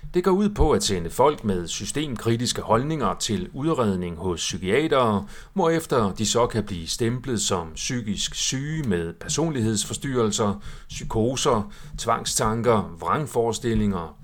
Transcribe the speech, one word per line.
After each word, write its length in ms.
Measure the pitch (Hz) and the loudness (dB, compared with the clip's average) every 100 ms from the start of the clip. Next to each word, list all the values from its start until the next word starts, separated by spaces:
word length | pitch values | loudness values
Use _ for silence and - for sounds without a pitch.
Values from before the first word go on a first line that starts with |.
| - | -4
Det 100 | 180 | 0
går 60 | 190 | 4
ud 180 | 185 208 | 4 4
på 240 | 202 151 | 4 4
at 120 | 117 | 4
sende 260 | - 92 85 | 2 0 0
folk 340 | - 147 151 | 4 4 4
med 220 | 107 90 82 | 0 0 -2
systemkritiske 920 | - 104 143 151 113 113 117 120 - | -6 -4 -4 -4 -2 0 2 0 -2
holdninger 520 | - 110 143 160 104 | 2 2 2 0 0
til 360 | 90 - 98 90 | -2 -2 -2 -4
udredning 640 | 139 151 151 110 92 87 80 | -2 0 2 2 0 -2 -4
hos 240 | 92 82 | -2 -2
psykiatere, 840 | - 92 90 120 156 139 117 101 98 - - | -4 -4 0 2 4 4 4 2 -2 -12 -6
hvorefter 600 | 196 165 165 160 135 101 | 0 2 2 2 2 2
de 140 | 90 107 | 0 2
så 200 | 117 120 | 2 2
kan 180 | 113 | 0
blive 220 | 101 87 80 | -2 -4 -4
stemplet 540 | - 117 123 131 110 | -2 -2 -2 -4 -2
som 300 | - 92 82 | 0 -2 -4
psykisk 600 | - - 123 107 87 - | -6 -6 -4 -4 -4 -4
syge 480 | - - 165 147 156 | -4 -2 -2 -4 -4
med 300 | 131 87 82 | -2 -2 -2
personlighedsforstyrrelser, 1500 | - - - 165 135 110 104 - 104 143 123 110 101 104 98 - - - | -6 -4 -2 0 0 0 0 -2 -4 -2 0 2 2 0 -2 -8 -14 -12
psykoser, 840 | - - 110 113 127 151 113 104 - - - | -10 -4 0 0 2 2 2 0 -10 -12 -6
tvangstanker, 1000 | 113 117 - - 113 113 117 110 85 85 | -2 0 0 0 0 2 4 4 2 -4
vrangforestillinger, 1200 | 85 120 139 123 113 107 120 110 104 95 80 - | -2 -2 0 0 0 0 0 2 2 0 -6 -12